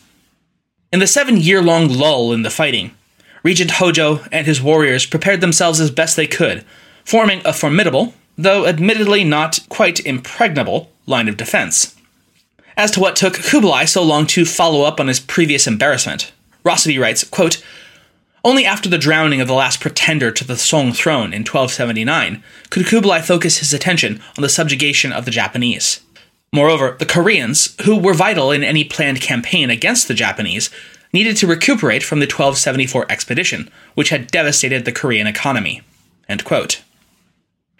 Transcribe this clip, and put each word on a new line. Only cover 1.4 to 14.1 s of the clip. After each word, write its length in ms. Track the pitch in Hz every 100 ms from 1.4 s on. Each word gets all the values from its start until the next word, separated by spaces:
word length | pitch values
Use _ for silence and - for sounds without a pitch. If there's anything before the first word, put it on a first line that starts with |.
| 160 190 170 165 156
lull 440 | 127 151 135 117
in 100 | 117
the 80 | 107
fighting, 420 | - 151 113 87 - _ _ _ -
Regent 300 | 165 180 175
Hojo 480 | - 180 160 151 151 -
and 160 | 160 156
his 140 | 135
warriors 460 | 139 156 147 127 -
prepared 340 | 160 190 190
themselves 400 | 180 160 175 160
as 100 | 156
best 240 | 127 160
they 120 | - 147
could, 380 | - 143 87 - - - _
forming 380 | - 220 214 190
a 80 | 160
formidable, 640 | 151 151 165 185 131 240 - _ -
though 300 | 185 202 165
admittedly 580 | 160 190 220 202 202
not 360 | 165 147 160 - -
quite 320 | - 185 170
impregnable, 920 | 147 127 - - 220 143 101 113 - _ -
line 220 | 123 110
of 80 | 107
defense. 600 | 117 190 90 - - - _ _ _ _ _ _ _ -
As 140 | 208
to 80 | 185
what 160 | 190 -
took 180 | 190
Kublai 500 | - - 294 202 131
so 180 | 160 190
long 240 | 160